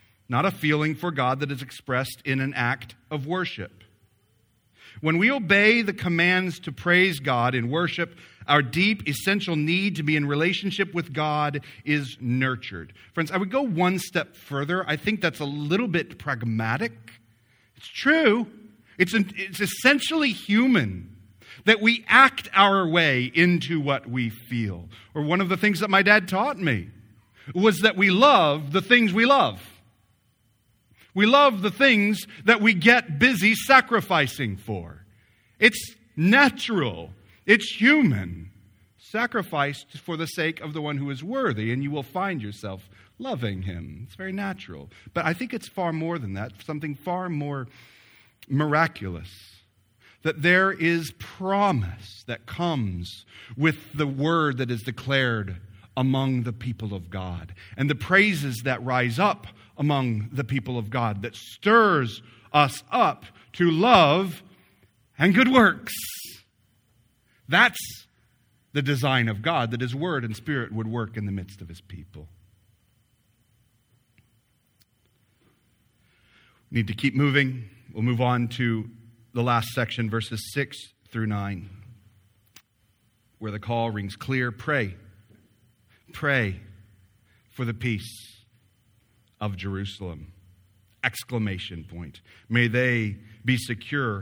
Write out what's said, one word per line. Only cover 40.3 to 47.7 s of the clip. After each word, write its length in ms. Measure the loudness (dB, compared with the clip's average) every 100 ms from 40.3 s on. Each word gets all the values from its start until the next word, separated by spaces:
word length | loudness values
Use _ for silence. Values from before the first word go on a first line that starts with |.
| -4 -4 -4
of 120 | -10
the 80 | -6
one 160 | -4 -4
who 140 | -6
is 120 | -8
worthy, 480 | -6 -2 -2 -2 -2
and 120 | -2
you 80 | -4
will 120 | -6
find 380 | -6 -4 -4 -4
yourself 480 | -8 -10 -12 -12 -16 -20 _ -12
loving 440 | -8 -4 -4 -4
him. 420 | -8 -8 -12 -14 -18
It's 80 |
very 180 | -14 -10
natural. 560 | -6 -8 -8 -14 -16 -18 -20 -8
But 140 | -2 -2
I 80 |
think 180 | -2 -6
it's 160 | -8 -10
far 240 | -6 -4
more 260 | -2 -4 -4
than 140 | -6
that, 180 | -8 -10 -12
something 300 | -10 -8 -8
far 340 | -8 -6 -6 -4
more 400 | -4 -4 -6 -10